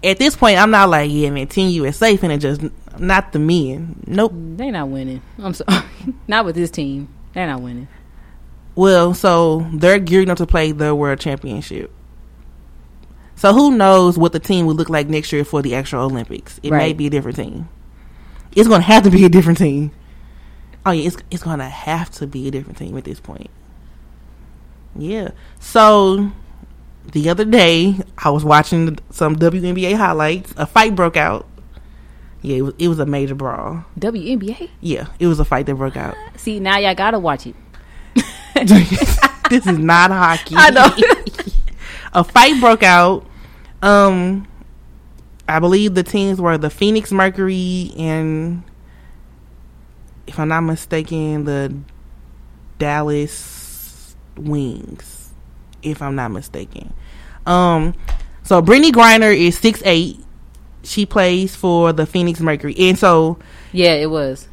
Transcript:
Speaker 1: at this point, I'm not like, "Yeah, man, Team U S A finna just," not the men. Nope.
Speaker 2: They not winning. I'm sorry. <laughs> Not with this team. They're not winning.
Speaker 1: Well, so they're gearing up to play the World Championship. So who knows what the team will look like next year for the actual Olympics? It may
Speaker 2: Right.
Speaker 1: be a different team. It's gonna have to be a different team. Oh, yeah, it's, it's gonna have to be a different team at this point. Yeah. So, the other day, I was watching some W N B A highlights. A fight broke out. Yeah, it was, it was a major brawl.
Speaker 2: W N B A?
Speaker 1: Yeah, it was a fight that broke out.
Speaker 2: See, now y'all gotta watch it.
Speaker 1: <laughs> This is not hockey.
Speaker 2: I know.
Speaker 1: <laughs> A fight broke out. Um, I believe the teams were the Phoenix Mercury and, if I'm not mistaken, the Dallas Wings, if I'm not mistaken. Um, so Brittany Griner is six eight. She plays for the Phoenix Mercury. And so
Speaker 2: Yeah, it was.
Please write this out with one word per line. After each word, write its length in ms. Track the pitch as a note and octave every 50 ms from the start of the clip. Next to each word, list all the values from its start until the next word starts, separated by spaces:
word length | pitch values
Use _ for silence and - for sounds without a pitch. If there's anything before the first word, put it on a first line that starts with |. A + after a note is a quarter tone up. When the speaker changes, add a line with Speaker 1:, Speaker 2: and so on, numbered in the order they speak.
| -
Speaker 1:
at 140 | F3+ F#3+ F#3+
this 180 | C4+ C#4+ -
point, 220 | - - A3+ G3+ F3+
I'm 140 | G3+ G#3+
not 180 | A3 G#3 G3 F#3+
like, 200 | E3+ D3+ D3 D3
"Yeah, 180 | D3 D3 D3 C#3+
man, 180 | C#3+ C#3+ C3 C#3
Team 220 | - - F#3+ F#3
U 140 | F3 E3+ D3
S 160 | C3+ D3+ -
A 160 | A3+ A3+ G#3 F#3+
finna 220 | - F3 D3+ C#3+
just," 220 | D3 C#3 C#3 D3 D3+ E3 - - - - - -
not 340 | F3+ F#3 G3 F#3+ F#3+ -
the 80 | - D#3
men. 600 | D3+ D#3 E3+ F3+ D3 C3 C3 D3+ E3 E3 D#3 - -
Nope. 280 | - F3 F#3+ G#3+ A3+ F#3
Speaker 2:
They 360 | E3+ E3 D#3+ D#3+ F3 B3 C#4+
not 180 | A#3 F3+ D3 C#3
winning. 320 | C3+ C3+ C3 C3 C3 C4+ - - - -
I'm 120 | G#3 F#3+ F3+
sorry. 300 | - - - G3 F3+ - - - - -
<laughs> 240 | C4 B3+ - - -
Not 180 | G#3 A3 A3
with 100 | F#3 D#3+
this 160 | E3+ F3 E3
team. 360 | - - D3+ C#3 C#3 C#3 C#3 C#3+ - - - - -
They're 140 | F3+ F#3 E3
not 140 | C#3 B2+
winning. 260 | B2 B2 B2 A#2+ C3 C#3+ - - - - - - - - - - - - - - - - -
Speaker 1:
Well, 380 | - F3+ G3 F#3+ F3+ E3+ F3 F3+
so 540 | F3 - G3 F3 E3+ E3+ E3 D#3 D#3+ E3 E3 E3
they're 260 | D#3 D#3 F3+ F#3+ G3+
gearing 300 | F#3+ E3 F3 F#3+ F#3+ F#3
up 80 | F3 E3+
to 80 | F3 D#3
play 240 | - E3+ D#3 D#3
the 240 | D#3 D3 D3+ D3+ D3+
World 240 | D3 D3 C#3+ C#3 C3+
Championship. 720 | - D#3+ C#3 C3+ C3+ C#3 A2 G2+ - - - - - - - - - - - - - - - - - - - - - - - - - - - - - - - - - - -
So 180 | - - G3+ G3+
who 220 | B3 C#4+ D4 C4+
knows 420 | A#3 G3+ F#3+ F#3+ F#3 F3+ F3+ F3 F3
what 140 | E3 E3+
the 80 | - E3
team 260 | - - G3+ F3+ E3+
will 100 | D#3+ D#3
look 140 | D#3 E3 -
like 180 | D#3+ D#3 D3 C#3+
next 240 | D#3 D3+ D3+ -
year 120 | - D3 D3
for 160 | - - D3+
the 140 | C#3 C#3+ A#2+
actual 260 | B2+ C#3 C#3 - B2+ B2
Olympics? 560 | C3+ C3+ B2 A2+ - - - - - - - -
It 80 | D3
may 60 | D#3 D3+
Speaker 2:
Right. 200 | - D#3 D#3 D#3
Speaker 1:
be 100 | D3+ D3
a 20 |
different 280 | C#3+ C#3+ C3 A2+ B2+ -
team. 320 | A2+ - - - E3 E3 - - - - - - - - - - - - - - - - -
It's 120 | - G#3+ A3+
gonna 160 | A3 F#3 E3+
have 200 | E3+ G#3+ A3 G3
to 60 | G3+
be 140 | F3 F#3 G3
a 40 | F3+
different 300 | E3+ F#3 E3+ E3 E3 -
team. 320 | G3 D3+ C#3 C#3+ D3+ D3 - - - - - - - - - - - - - - - - - - -
Oh, 60 | F#3+
yeah, 160 | F3+ E3 D3 E3+
it's, 100 | F3+ - - -
it's 140 | - F3 -
gonna 260 | E3 E3 C#3+ C3 C3
have 400 | C3 - - - D#3 E3 E3+ -
to 160 | - - - -
be 200 | C3+ C3+ B2+ C#3
a 40 |
different 260 | C3+ C3 C#3+ - - -
team 200 | C#3+ - - C#3
at 60 | -
this 160 | - - -
point. 300 | - - - - - - - - - - - - - - - - - - - - - - - - - - - - - - - - - - -
Yeah. 360 | - D3 D#3+ G3+ A3+ G3 - - - - - - -
So, 720 | - - - A#3 A3 G#3+ G#3+ G#3 G3 F#3+ F#3+ G3 G3+ G3+ - - - - - - - - - - - - - - - -
the 180 | - D3+ D3 D#3+
other 160 | F3 F3+ G#3+
day, 500 | G#3+ A3 B3 F#3+ E3+ E3 E3 E3+ F#3+ G3+ F#3+ F#3 - - -
I 120 | - D#3+
was 120 | C#3+ D3 D3+
watching 540 | D3+ D3+ D3+ D#3 - - E3 E3 E3 D#3 - - -
some 240 | - - E3+ D#3 D#3
W 280 | D#3 E3 E3+ E3 F#3 F3 F3+
N 80 | F3+
B 100 | F#3 F#3 F3+
A 60 | G3
highlights. 600 | A3 A3 F3+ E3+ D#3 D3+ D3+ D#3+ F#3 F#3 - - -
A 80 | D3+
fight 300 | - - A3+ A3 A3+ G#3
broke 220 | F3+ F3+ E3+ E3 E3+
out. 280 | D3+ - F#2+ A2 - - - - - - - - - - - - - - - - - - - -
Yeah, 140 | - C#3+ C#3 B2+
it 40 |
was, 120 | C3+ C#3 C3+ -
it 80 | E3 F3
was 120 | E3 D#3
a 60 | C#3+
major 300 | D3 C#3+ C#3+ C3+ C3+ C3+
brawl. 480 | C#3 C3+ C3 B2 - - - D#3 E3 E3 - - -
Speaker 2:
W 320 | F#3 G#3 A#3 A3 E3 F#3+
N 80 | C4 A#3+
B 160 | G3 G3 A#3 -
A? 120 | F4+ - - -
Speaker 1:
Yeah, 280 | - E3+ D3 - - - - -
it 80 | E3+ F3
was 120 | E3 D3+
a 40 | D3
fight 200 | - - B2+ C3+
that 100 | B2+ C#3
broke 220 | C3 C3+ C3+ C3+ C3
out. 180 | - - - - G#4+ - - -
Speaker 2:
See, 240 | - A#3 G#3+ G#3
now 160 | F#3+ F#3+ G3 G3+
y'all 180 | G3+ G3 F#3
gotta 240 | - - G#3+ A3+ G#3+
watch 260 | F3 E3 C#3+ C3 - B2
it. 80 | - - - - - - - - - - - - -
Speaker 1:
<laughs> 100 | - - - - - - - - C#4+ B3+ F#3+ G3+ G3 F3 D#3+ F3+ G3 - - - - - C#4 - - - -
This 160 | B3 C4 -
is 120 | F#3+ F#3 D#3
not 320 | D#3 D#3+ E3 E3+ F3 F#3
hockey. 440 | G3 F#3+ F3+ E3+ E3 D#3+ - - - D#4+
Speaker 2:
I 120 | D#4 D#4
know. 240 | B3+ C4 B3 - -
Speaker 1:
<laughs> 300 | - - A#4 A4+ - - - - - - - - - - - - - - - - - - - -
A 100 | F3+ E3+
fight 360 | - - - - C#4 D#4 C4+
broke 240 | A#3+ A#3+ A3+ A3 A3
out. 420 | F#3+ F3+ F3 F3 F3+ F#3+ - - - - - - - - - - - - -
Um, 640 | - G3+ G3+ G3+ G3+ G3 F#3+ F#3 F3+ F3+ F#3+ G3 G3 - - - - - - - - - - - - - - - - - - - - -
I 120 | D#3 D#3+
believe 360 | E3 F3 F#3 G3+ G#3 G#3+ F#3
the 80 | F#3 F3+
teams 360 | - - G#3 G3 G3 G3 F#3
were 160 | F3+ F3 E3 D#3
the 120 | D3+ D3+
Phoenix 420 | - - G3+ G3+ G#3+ A3 G#3 -
Mercury 800 | G3 F#3+ F#3+ F#3+ F#3 G3 G3 F#3+ F#3+ F#3 F#3 F3+ F3+ F3+ F3+ - - -
and, 680 | D#3+ D#3+ D#3 D#3+ D#3+ D#3 D#3 D#3 D#3+ E3 F3 F3 F3+ - - - - - - - - - - - - - - _ - - - - - - - - - - - - - - - - - -
if 100 | C#3 -
I'm 100 | D#3 D#3
not 120 | D#3+ E3
mistaken, 840 | E3 D#3+ D#3+ D#3+ - - E3+ D#3+ D#3 D3+ E3 D#3+ D#3 D#3 D3+ D3+ D3
the 280 | D3 C#3+ C#3 C#3 C3+ C#3 C#3 C#3 - - - - - - - - - - - - - - - - - - -
Dallas 1400 | D3+ D3 D3 D3+ D3+ D3+ D3 D3 D3 D3 - - - - - - - - - - - - - - - - - - - - - -
Wings, 920 | D#3 D3+ D3 D3 C#3 B2+ - - - - - - - - - - - - - - - - - - - - - -
if 200 | - D#3 D3+ -
I'm 140 | D3 C#3 C#3
not 160 | C3+ B2+ A#2
mistaken. 600 | G#2+ F#2 - - - C#2+ - - - - - - - - - - - - - - - - -
Um, 480 | - F3 F3+ F3+ F3 E3+ D#3+ D#3 E3+ E3+ - - - - - - - - - -
so 180 | - G3 F3
Brittany 300 | E3 E3 A3+ C4+ D4 E4
Griner 440 | C4 A#3 A#3 A#3 A3 A3+ A3 G#3+ G#3
is 220 | D3+ E3+ F3 E3+ -
six 240 | - A3+ G#3+ - -
eight. 340 | G3 F3 E3 E3+ E3 - - - - - - - - - - - - - - -
She 220 | - - - G#3
plays 500 | - - G#3+ F#3+ F3+ F3+ F#3 F#3+ F#3+ -
for 380 | - - F#3 F3 E3+ E3+ E3 E3
the 120 | D#3 D#3
Phoenix 340 | D#3 - F#3 F3 F3 E3 E3
Mercury. 340 | E3 D#3+ D3+ D3 - D3 - -
And 220 | F#3 F#3 F#3 F#3+
so 400 | - F#3+ F3 E3 D#3+ D#3+ E3+ - - - - - - -
Speaker 2:
Yeah, 220 | - F#3 F3+ E3+ D#3+
it 160 | D3 D3+ D#3
was. 380 | D#3 D#3+ D3 C3+ C3 C3+ - -